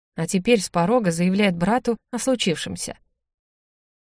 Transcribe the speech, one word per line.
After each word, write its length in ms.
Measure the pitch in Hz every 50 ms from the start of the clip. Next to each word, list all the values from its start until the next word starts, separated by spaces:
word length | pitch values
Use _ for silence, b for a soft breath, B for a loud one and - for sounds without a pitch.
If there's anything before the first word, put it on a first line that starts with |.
| _ _ _
а 120 | - 165
теперь 360 | - - 190 180 233 240 202
с 80 | - -
порога 400 | - 175 170 175 247 254 214 175
заявляет 440 | 165 165 175 185 190 208 208 196 175
брату 440 | 170 175 196 233 254 - 240 226 - _ _
о 60 | - 226
случившемся. 800 | - 262 262 233 - 190 151 - - - 180 - - - - - _ _ _ _ _ _ _ _ _ _ _ _ _ _ _ _ _ _ _ _